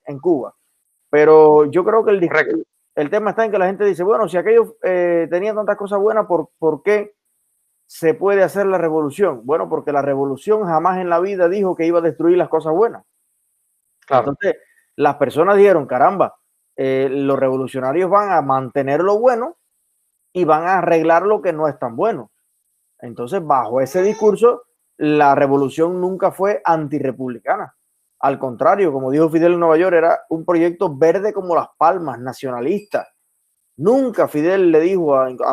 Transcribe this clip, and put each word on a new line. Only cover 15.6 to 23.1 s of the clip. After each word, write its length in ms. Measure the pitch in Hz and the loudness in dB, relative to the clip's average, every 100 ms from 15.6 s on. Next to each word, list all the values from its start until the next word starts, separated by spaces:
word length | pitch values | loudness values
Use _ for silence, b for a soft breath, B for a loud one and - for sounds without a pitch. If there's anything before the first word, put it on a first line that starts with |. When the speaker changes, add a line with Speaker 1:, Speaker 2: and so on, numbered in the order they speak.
| 202 170 123 | 6 4 0
Speaker 1:
"Caramba, 500 | 127 160 190 123 - _ _ _ - | 0 2 2 -2 -4 _ _ _ -6
eh, 320 | 135 131 135 | -2 0 -2
los 280 | 139 139 135 | -2 -2 0
revolucionarios 720 | 131 131 131 135 127 156 185 | 0 -2 -6 -6 -4 -2 0
van 220 | 202 208 | 0 2
a 120 | 170 | 0
mantener 580 | 139 135 127 143 135 147 | 0 -2 -2 -4 -2 0
lo 180 | 185 208 | 0 2
bueno 380 | 247 233 269 - _ _ _ _ _ _ _ | 2 0 -4 -12 _ _ _ _ _ _ _
y 140 | 180 | -4
van 220 | 160 156 175 | 0 0 0
a 120 | 190 | 0
arreglar 440 | 170 165 160 165 | 2 2 2 2
lo 180 | 190 214 | 2 0
que 140 | 180 | -2
no 120 | 156 156 | -2 -4
es 100 | 139 | -4
tan 180 | 123 117 | -8 -4
bueno". 340 | 208 175 107 _ _ _ _ _ _ _ | -4 -4 -10 _ _ _ _ _ _ _
Entonces, 420 | 123 | -16